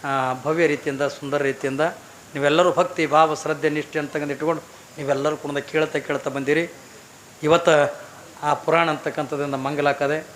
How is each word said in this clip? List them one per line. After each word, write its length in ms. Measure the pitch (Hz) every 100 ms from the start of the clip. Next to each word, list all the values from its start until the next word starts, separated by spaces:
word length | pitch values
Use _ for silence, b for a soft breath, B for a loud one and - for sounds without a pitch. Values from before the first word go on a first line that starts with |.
ಆ, 280 | 143 135 127 127
ಭವ್ಯ 240 | 139 160 160
ರೀತಿಯಿಂದ 360 | 143 147 139
ಸುಂದರ 340 | 143 - 139 143
ರೀತಿಯಿಂದ 440 | 139 131 139 135 160 - - - -
ನೀವೆಲ್ಲರೂ 380 | 143 143 156 180
ಭಕ್ತಿ 340 | 160 175 - 151
ಭಾವ 280 | 151 160
ಶ್ರದ್ಧೆ 360 | 151 156 151 156
ನಿಷ್ಠೆ 280 | 151 147 160
ಅಂತಕ್ಕಂಥ 320 | 147 151 147
ಇಟ್ಕೊಂಡು 520 | 135 151 165 - - - -
ನೀವೆಲ್ಲರೂ 380 | 139 135 147 151
ಕೂಡ 220 | 147 143
ಕೇಳ್ತಾ 400 | 139 156 151 151
ಕೇಳ್ತಾ 320 | - 139 139
ಬಂದಿರಿ. 440 | 135 135 151 170 - - - - - - -
ಇವತ್ತು 520 | 151 170 175 151 143 - - - - -
ಆ 120 | 147
ಪುರಾಣ 360 | 143 - 165 165
ಅಂತಕ್ಕಂಥದ್ದಿಂದ 640 | 147 151 143 139 143 143
ಮಂಗಲಾಕದೆ. 720 | 135 135 147 143 139 143 156 -